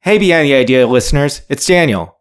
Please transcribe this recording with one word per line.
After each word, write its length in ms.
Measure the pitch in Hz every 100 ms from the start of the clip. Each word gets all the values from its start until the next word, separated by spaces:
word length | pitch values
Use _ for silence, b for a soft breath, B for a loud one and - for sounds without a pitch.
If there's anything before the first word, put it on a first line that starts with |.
| 185
Hey, 120 | 214
Beyond 300 | 196 165 147
the 60 |
Idea 320 | 135 120 127 120
listeners, 580 | 123 - 147 143 - -
it's 180 | 147 -
Daniel. 520 | 180 160 98 85 _